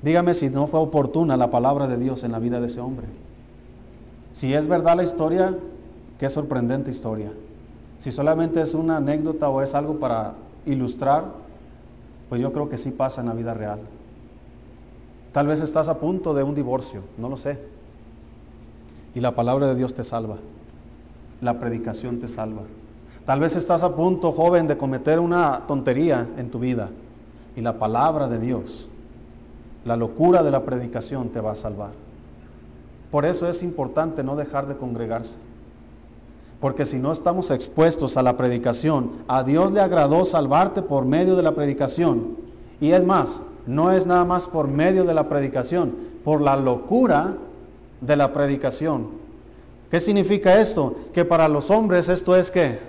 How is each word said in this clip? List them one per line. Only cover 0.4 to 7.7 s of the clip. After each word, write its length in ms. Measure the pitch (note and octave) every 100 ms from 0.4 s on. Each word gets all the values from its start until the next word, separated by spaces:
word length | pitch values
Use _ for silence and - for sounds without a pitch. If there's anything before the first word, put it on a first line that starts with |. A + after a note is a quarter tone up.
| C#3
no 180 | C3 D3
fue 100 | D#3+
oportuna 580 | D#3 D#3+ C3+ D#3+ E3 C3
la 140 | B2
palabra 380 | B2 B2+ C#3+ C#3
de 80 | A#2+
Dios 260 | B2+ B2
en 80 | A#2+
la 80 | A#2
vida 220 | A#2 A#2+
de 60 | A#2+
ese 140 | A#2+
hombre. 260 | B2 C3 G#2+ - - - - - - - - - - - -
Si 240 | - C3
es 140 | C#3+ D3+
verdad 260 | F3 E3
la 80 | E3+
historia, 540 | F3 E3+ D#3+ F3+ F#3 F#3 - - - - - -
qué 100 | C#3
sorprendente 640 | C#3 C#3+ B2+ A#2+ C3+ C#3
historia. 400 | B2 A#2 A2 G#2 G#2+ - - -